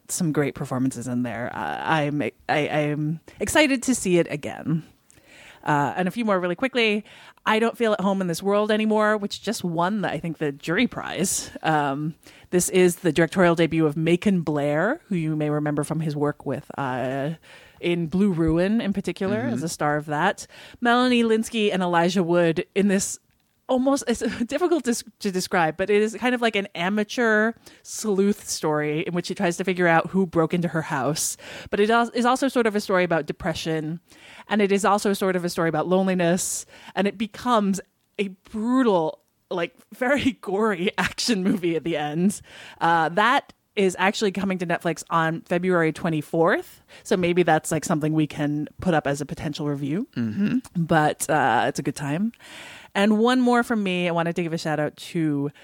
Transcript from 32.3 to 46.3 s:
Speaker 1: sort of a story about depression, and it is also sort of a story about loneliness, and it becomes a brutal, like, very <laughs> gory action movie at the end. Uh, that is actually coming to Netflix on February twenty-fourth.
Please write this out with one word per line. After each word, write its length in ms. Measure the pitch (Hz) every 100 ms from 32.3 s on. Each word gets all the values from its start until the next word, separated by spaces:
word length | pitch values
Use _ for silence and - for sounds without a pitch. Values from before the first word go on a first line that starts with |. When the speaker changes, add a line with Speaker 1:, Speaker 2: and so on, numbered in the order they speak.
| 254 277
Speaker 1:
sort 220 | 247 226
of 80 | 202
a 40 |
story 220 | - 185
about 240 | 175 165 147
depression, 720 | 175 175 160 170 160 151 170 - - - - -
and 140 | 208
it 80 | 196
is 140 | 196
also 280 | 196 202 208
sort 200 | 196 190
of 100 | 180
a 40 | 175
story 200 | - 165
about 200 | 151 160
loneliness, 760 | 185 190 185 170 180 - - - - -
and 140 | - 202
it 100 | 196
becomes 640 | 220 - 247 233 196 190 - _ _ -
a 80 | 202 185 _
brutal, 640 | 220 226 262 240 185 156 - _ _ _
like, 240 | 180 175 - _
very 400 | - 254 277 269
<laughs> 80 | 196
gory 520 | - 190 220 180 185 -
action 460 | 185 - - 208
movie 320 | 185 196 170
at 80 | 160
the 140 | 165 151
end. 440 | 147 151 185 - - - - -
Uh, 280 | 165 170 156
that 440 | 175 214 277 - _ _
is 220 | - 190 170
actually 320 | 185 214 208
coming 280 | 190 190 185
to 80 | 175
Netflix 360 | 170 175 160 -
on 300 | 170 160 165
February 500 | - 175 185 180 160
twenty-fourth. 920 | 151 180 156 -